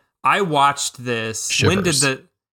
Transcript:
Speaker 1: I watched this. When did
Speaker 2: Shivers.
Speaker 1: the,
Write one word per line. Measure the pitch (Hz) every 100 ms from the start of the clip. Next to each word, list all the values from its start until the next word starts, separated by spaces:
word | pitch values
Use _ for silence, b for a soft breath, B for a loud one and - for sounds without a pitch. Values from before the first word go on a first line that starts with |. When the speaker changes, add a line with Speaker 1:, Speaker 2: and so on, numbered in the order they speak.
| _ _
Speaker 1:
I | 131 170
watched | 196 147 139 139 - -
this. | 123 117 113 110 - -
When | 131 190
did | 175 143
Speaker 2:
Shivers. |
Speaker 1:
the, | 139 131 - _ _